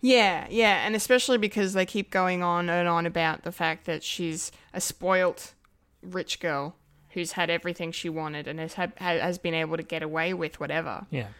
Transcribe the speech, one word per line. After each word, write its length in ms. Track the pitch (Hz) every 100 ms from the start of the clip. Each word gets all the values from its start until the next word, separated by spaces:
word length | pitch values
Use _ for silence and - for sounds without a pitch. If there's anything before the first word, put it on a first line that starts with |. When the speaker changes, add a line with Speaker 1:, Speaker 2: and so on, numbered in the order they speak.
Speaker 1:
Yeah, 480 | 254 247 208 170 -
yeah, 340 | 220 220 185
and 120 | 127 214
especially 420 | - 254 254 247
because 340 | 208 208 196
they 140 | 196 185
keep 240 | 214 196
going 320 | 185 185 180
on 260 | 180 175 175
and 200 | 170 175
on 180 | 170 170
about 380 | 170 160 156
the 80 | -
fact 340 | 175 165 160 -
that 160 | 156
she's 480 | - - 170 156 - - _
a 60 | 185
spoilt 760 | - - 180 185 180 - - _ _ _ _ _
rich 380 | 185 180 - -
girl 340 | 170 143 143 - _ _ _
who's 220 | - 170
had 160 | - 170
everything 440 | 170 175 170 165
she 160 | 165 175
wanted 400 | 160 156 147 147
and 100 | 156
has 160 | 160
had, 180 | - 180 -
ha-, 200 | 180 170
has 180 | 156 175
been 160 | 170
able 220 | 165 160 165
to 80 |
get 180 | 165 160
away 320 | 156 160 165
with 240 | 185 160 -
whatever 480 | 147 156 160 101 202
Speaker 2:
Yeah. 180 | 143 107 -